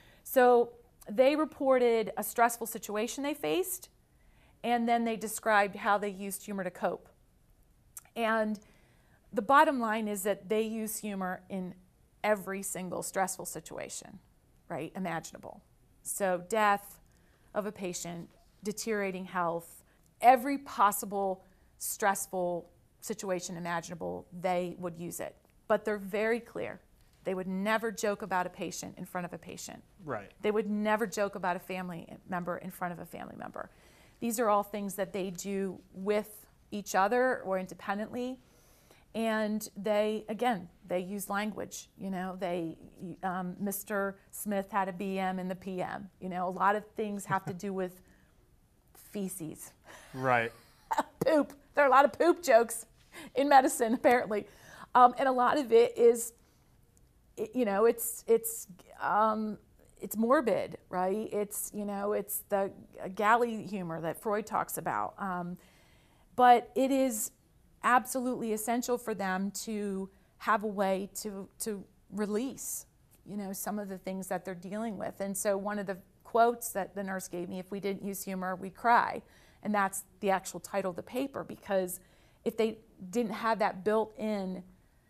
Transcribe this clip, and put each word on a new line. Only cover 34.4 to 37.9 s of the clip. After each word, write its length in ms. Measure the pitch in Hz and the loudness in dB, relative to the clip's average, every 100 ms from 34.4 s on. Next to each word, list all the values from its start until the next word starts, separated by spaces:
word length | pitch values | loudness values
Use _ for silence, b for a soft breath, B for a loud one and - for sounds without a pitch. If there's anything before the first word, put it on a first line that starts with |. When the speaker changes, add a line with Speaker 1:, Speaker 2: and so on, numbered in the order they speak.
| 226 | 2
Speaker 1:
all 160 | 208 | 2
things 300 | 202 214 202 185 | 0 -6 -6 -4
that 160 | 185 | -4
they 200 | 196 190 | -4 -6
do 480 | 170 202 196 196 - - | -6 -6 -4 -4 -6 -14
with 520 | 185 190 208 208 - - _ - | -8 -2 -2 -2 -12 -20 _ -10
each 260 | 208 196 190 | -10 -2 2
other 460 | 196 247 254 240 | 2 4 2 0
or 160 | 190 190 | -2 -4
independently. 840 | 185 175 - | -4 -8 -6